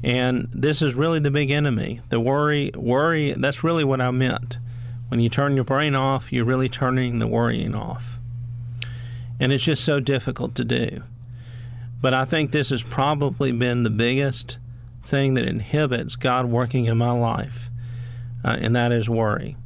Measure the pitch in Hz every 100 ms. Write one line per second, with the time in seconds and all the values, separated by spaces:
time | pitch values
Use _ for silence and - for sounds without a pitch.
0 | 131 123 127 127 117 - 139 151 147 123
1 | 160 165 147 143 143 147 147 113 - 117
2 | - 117 117 139 151 147 143 - 113 127
3 | 156 160 143 117 127 139 160 170 143 131
4 | 127 127 127 - - - - - - -
5 | - 117 117 127 143 139 117 135 151 135
6 | 135 135 - 127 117 131 131 123 131 127
7 | 127 120 113 117 117 117 113 110 - -
8 | - - - - - - - - - -
9 | - - - - 131 135 170 151 - 143
10 | 127 135 - 127 123 123 117 120 113 -
11 | - - - - - - - - - -
12 | 135 131 131 160 147 151 139 127 - -
13 | 135 151 143 123 135 120 123 123 117 107
14 | 117 131 139 123 - - - - - -
15 | - 139 139 131 120 113 104 147 151 120
16 | - - 131 123 123 117 123 127 117 113
17 | 117 120 117 - - - - - - -
18 | - - - - - 117 113 120 120 120
19 | 110 113 110 104 127 -